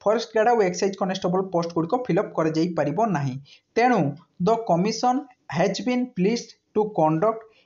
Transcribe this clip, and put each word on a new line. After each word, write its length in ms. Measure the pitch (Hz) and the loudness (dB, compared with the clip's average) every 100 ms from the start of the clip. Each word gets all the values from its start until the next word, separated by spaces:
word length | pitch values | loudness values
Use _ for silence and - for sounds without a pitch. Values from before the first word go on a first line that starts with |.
ଫରେଷ୍ଟ 260 | 202 226 - 220 | 0 0 0 0
ଗାର୍ଡ 180 | 214 | 4
ଆଉ 80 | 240 185 | 4 2
ଏକ୍ସାଇଜ୍ 280 | 180 196 196 | 0 -2 -2
କନେଷ୍ଟେବଲ୍ 420 | 190 185 180 185 190 175 | -4 -2 -2 -2 0 -2
ପୋଷ୍ଟଗୁଡ଼ିକ 460 | 170 165 160 262 - | -2 -2 -2 -2 0
ଫିଲ୍ଅପ୍ 260 | 175 214 - | -2 0 -2
କରାଯାଇପାରିବ 680 | 160 156 175 170 147 170 226 147 | 0 0 0 0 -2 0 0 0
ନାହିଁ। 200 | 139 135 - - _ 220 | -4 -6 -12 -20 _ 2
ତେଣୁ 200 | 247 220 139 139 - - 185 | 2 4 0 -4 -12 -4 0
the 60 | 226 226 | 0 2
commission 500 | 170 208 220 247 262 - _ - 147 | 0 0 0 0 0 -4 _ -8 -2
has 240 | 190 - 220 | 0 0 -2
been 180 | 247 254 - | -2 -2 0
pleased 360 | 190 240 - - _ | 0 0 -6 -20 _
to 120 | 214 214 - | -2 -2 2
conduct 420 | 156 160 214 226 - _ | 2 2 0 -2 -8 _